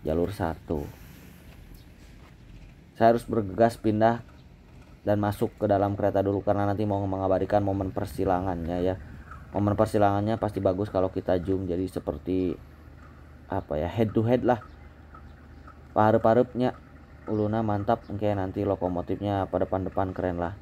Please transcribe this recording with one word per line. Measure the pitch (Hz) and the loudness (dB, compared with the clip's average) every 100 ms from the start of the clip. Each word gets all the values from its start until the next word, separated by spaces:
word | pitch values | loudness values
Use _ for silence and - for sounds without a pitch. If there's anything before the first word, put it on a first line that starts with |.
Jalur | - 80 87 104 | -2 0 0 -2
satu. | 82 80 - 78 71 - - - - - - - - - - - - - - - - - - - - - | -4 -6 -6 -6 -6 -12 -20 -20 -20 -20 -20 -20 -20 -20 -20 -20 -20 -20 -20 -20 -20 -20 -20 -20 -20 4
Saya | 113 117 | 4 4
harus | |
bergegas | - 110 98 92 113 - | 2 -4 -2 2 2 4
pindah | 110 107 113 120 - - - - - - - - | 0 4 4 2 -8 -20 -20 -20 -20 -20 -20 -8
dan | 101 104 | 0 2
masuk | 104 104 110 - | 0 0 -4 -2
ke | 104 | 2
dalam | 101 101 101 | 2 2 2
kereta | 101 98 | 2 2
dulu | 98 98 98 | 2 0 0
karena | 101 101 | 0 0
nanti | 101 104 | 0 0
mau | 98 98 | 0 -2
mengabadikan | 95 95 92 95 104 | -2 0 0 2 2
momen | 101 98 95 - | 2 0 -2 -4
persilangannya | 98 - 95 90 95 87 82 90 | -6 -2 0 0 0 -4 -4 0
ya. | 90 95 - - - - - 95 | 0 -2 -8 -18 -18 -18 -8 0
Momen | 101 104 | 0 2
persilangannya | 107 107 101 101 104 113 | 2 4 4 2 0 -2
pasti | 107 101 | -2 0
bagus | 98 90 104 | 0 0 -2
kalau | 95 92 | 0 0
kita | 95 92 92 | -2 0 0
zoom | 85 95 95 | 0 -2 -2
jadi | 87 92 | -2 -4
seperti | 87 95 80 82 92 90 - - - - - - - - - - | -4 -6 -6 -2 -2 -2 -4 -12 -20 -20 -20 -20 -20 -20 -20 -8
apa | 95 - 73 | -8 -4 -4
ya, | 82 | -2
head | 101 110 113 | 0 0 2
to | |
head | 110 123 117 | 2 2 2
lah. | 123 - - - - - - - - - - - - - | 0 -4 -20 -20 -20 -20 -20 -20 -20 -20 -20 -20 -20 -6
Parep-parepnya | - 107 113 113 117 123 117 127 - - - - - - | 2 4 4 4 4 2 0 -4 -4 -20 -20 -20 -18 -4
uluna | 107 104 113 | -2 0 0
mantap, | 110 104 101 117 - | 0 -2 0 -2 -2
oke | 101 104 | -4 -2
nanti | 101 92 98 | -2 -2 -2
lokomotifnya | 101 95 92 87 85 95 101 98 92 | -2 0 -2 -2 -4 -4 -2 -2 0
pada | 92 92 | -2 0
depan-depan | 95 92 - 95 90 | -2 -2 -2 -2 -2
keren | 90 87 | -2 -2
lah. | 85 - | -4 -8